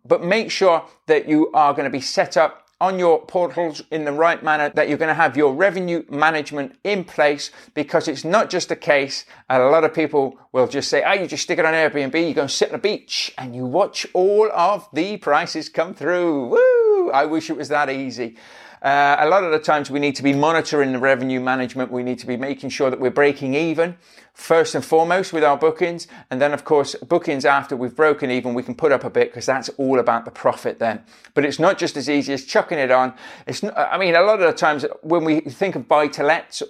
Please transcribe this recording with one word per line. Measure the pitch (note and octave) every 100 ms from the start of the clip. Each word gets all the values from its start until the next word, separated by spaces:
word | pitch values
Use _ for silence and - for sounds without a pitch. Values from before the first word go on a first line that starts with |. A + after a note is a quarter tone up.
| B2
But | E3+
make | E3+ A3 F3+
sure | - F#3+ D#3+ - _ -
that | D3+ -
you | D3+ D#3+
are | D#3 C#3+
gonna | C#3+ C#3
be | C3+
set | - - F3 F3
up | D#3 - _ -
on | F#3 F#3
your | F3 D#3 -
portals | F#3 F3 E3 E3+ C#3+ -
in | D#3+ D3
the |
right | C#3+ E3+ E3
manner, | D#3 D3+ D3
that | D#3 D3
you're | C#3+
gonna | D#3+
have | D3+ D#3 C3+
your | D3
revenue | C3+ G3 F#3 F3 E3+ -
management | C#3+ D#3 D#3 C#3+ D3 C3 _ G3
in | G#3
place, | F3 - D3 C#3+ - - -
because | D#3 D3 E3 E3
it's | C3+
not | D#3+ G#3 D3
just | F3 -
a | E3
case, | - C#3+ C#3 - - - -
and | B2+
a | C3
lot | D#3+
of | D#3
people | D#3+ D3+ D3+ C3+ - _
will | C3 A#2+
just | C#3 -
say, | D3+
"Oh, | D3+
you | G3 D#3
just | D3
stick | - E3+
it | D#3+
on |
Airbnb, | D#3+ D#3 C#3+ C3+ D#3 E3+
you |
go | C#3
and | C#3
sit | - -
on | D#3
a |
beach | - G#3 - - - -
and | C3
you | B2 B2+
watch | D#3+ G3 - -
all | F3 F#3+ G#3 G#3+
of | - F3 D3+ -
the | C#3 F#3+ G#3
prices | D3+ D3 E3+ D#4 D#4
come | - E3+
through." | F#3+ D3 F3+ E3+ C#3+ B2
Woo! | A#4 B4+ A#4+ A4 G4+ F4
I | C3+ D3+
wish | D#3+ D#3+
it | D#3
was | C#3
that | D3 C#3
easy. | C3+ C3 A#2 A#2+ - - - - -
Uh, | C3+ C#3+ C#3+ C#3+
a | D3+
lot | F#3+
of | F3
the | D#3
times | E3 D3+ C3+
we | C#3+
need | C#3+ C3
to |
be | C#3
monitoring | C#3 D#3 E3 D#3 D3 C3+
the | B2+
revenue | C3+ C3 C3 B2+
management. | B2+ C3 B2 B2+ B2+
We | B2
need | B2 B2
to | -
be | B2
making | C3+ C3+ C3+
sure | - C3+
that | B2+
we're | B2+
breaking | C#3+ C#3+ C#3+ C3+
even, | C#3+ E3 D#3 F3 F3 _ - _
first | - - E3 D#3
and | C#3+ -
foremost, | D#3+ E3+ F#3 F#3
with | E3
our | D3+ C#3
bookings. | D#3+ D#3+ F3 E3+ - - -
And | C3
then, | C#3+
of | C#3+
course, | - D3+ C3+ -
bookings | B2+ E3+ E3 C3+
after | C#3+ C#3 C3+ C3
we've | B2
broken | A#2+ D#3 C#3+ C3+
even, | B2 B2
we | A#2+
can | B2+ A#2+
put | D3+
up | B2
a | B2+
bit, | A#2+ A#2+
'cause | A#2+ B2
that's | C3 A#2 -
all | C3 C3
about | A#2+ A#2
the | A#2
profit | - C3 A#2 A#2 -
then. | A2+ G#2+ _ - -
But | D3
it's | C#3+ C3+
not | E3+ G3+
just | E3 D3
as | B2+
easy | C#3+ C3+
as | C#3 -
chucking | G#3+ - D#3
it | B2+
on. | B2+ B2+ - - - -
It's | C3+ G3+
n-, | -
I | C#3 F3
mean, | F#3+ E3
a |
lot | G3+ G#3+
of | E3+
the |
times | D#3 E3 D3 D3 -
when | D#3 E3+ D#3+
we | D#3
think | C#3+ - F#3+ D3+
of | A#2
buy-to-lets | D3+ D3 - C#3+ D#3+ - -